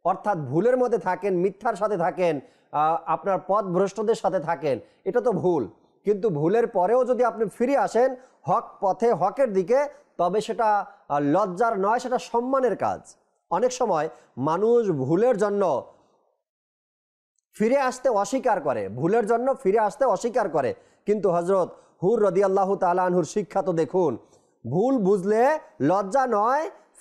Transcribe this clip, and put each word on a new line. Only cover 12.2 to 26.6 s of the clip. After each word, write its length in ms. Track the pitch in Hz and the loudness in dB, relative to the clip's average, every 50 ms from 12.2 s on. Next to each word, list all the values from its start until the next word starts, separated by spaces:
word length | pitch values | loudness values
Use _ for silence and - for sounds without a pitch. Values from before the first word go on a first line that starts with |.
| - - - 233 247 262 269 269 262 226 190 | -4 -2 -4 -2 -2 0 0 0 0 0 0
কাজ। 400 | - 120 107 92 80 - - - _ _ _ _ _ _ - | 0 -2 -2 -2 -4 -8 -18 -20 _ _ _ _ _ _ -4
অনেক 220 | 165 185 240 254 247 | -2 0 0 0 0
সময় 360 | - 254 220 175 156 151 160 - - - _ - | 0 0 0 0 0 0 -2 -6 -12 -20 _ -8
মানুষ 540 | 117 131 156 160 185 208 226 240 240 226 196 | -4 -2 0 0 2 2 4 4 4 4 2
ভুলের 460 | 160 135 127 131 165 190 233 254 247 | 0 -2 0 0 2 2 4 2 2
জন্য 560 | 180 208 202 202 202 196 170 139 110 - - - _ _ _ _ _ _ _ _ _ _ _ _ _ _ _ _ _ _ _ _ _ _ _ _ _ _ _ _ _ _ _ - - | 2 0 0 0 0 0 0 0 -2 -4 -8 -16 _ _ _ _ _ _ _ _ _ _ _ _ _ _ _ _ _ _ _ _ _ _ _ _ _ _ _ _ _ _ _ -6 -2
ফিরে 200 | 208 226 269 285 | 0 2 2 2
আসতে 300 | 269 254 247 - - 269 | 2 0 -2 -2 -2 0
অস্বীকার 520 | 233 196 202 - 262 262 - 240 208 185 | 0 0 0 0 -2 -2 0 0 0 0
করে, 280 | 170 147 120 110 98 95 | 0 -2 -2 -2 -4 -6
ভুলের 380 | 104 127 151 170 214 240 214 | -6 -4 -2 0 0 2 2
জন্য 280 | 196 240 233 247 269 254 | 2 0 0 0 0 -2
ফিরে 240 | - - 190 196 226 | -2 0 0 2 2
আসতে 260 | 214 202 - - 269 | 0 0 -2 0 0
অস্বীকার 440 | 247 190 175 - 240 202 247 208 185 | 0 0 0 -2 -2 -2 -2 -2 0
করে, 260 | 147 151 131 113 95 - _ _ _ _ - | -2 -2 -2 -2 -4 -6 _ _ _ _ -2
কিন্তু 240 | 196 208 214 180 190 | -2 -2 0 2 0
হযরত 460 | 170 175 170 180 196 190 165 123 - - - _ _ - 160 | 0 0 0 2 2 0 0 -2 -6 -16 -20 _ _ -2 0
হুর 220 | 190 240 220 208 | 2 2 4 2
রাদিয়াল্লাহু 520 | 190 170 190 202 190 190 180 185 190 196 | 2 2 2 2 2 2 2 2 0 0
তাআলা 260 | - 190 175 175 185 185 | 0 0 0 2 2 2
আনহুর 220 | 185 180 180 160 | 2 2 0 0
শিক্ষা 380 | - - 214 202 - - 196 190 | -2 -2 -6 -4 -4 -2 -4 -2
তো 100 | 190 170 | -2 0
দেখুন, 460 | 165 156 - - 190 180 147 117 - - _ _ _ _ _ _ _ - 117 | -2 -2 0 0 0 0 0 0 -4 -10 _ _ _ _ _ _ _ -8 -4
ভুল 280 | 135 180 220 262 269 247 | -2 0 0 2 2 2
বুঝলে 600 | 190 185 208 190 170 202 214 220 247 277 311 302 - - - - | 2 2 2 2 2 0 2 2 4 2 2 0 -4 -10 -8 -2
লজ্জা 460 | 127 151 180 202 202 190 220 269 262 254 | 0 0 0 0 0 0 0 0 0 0
নয়, 400 | 220 202 208 240 269 302 | 0 0 2 2 0 0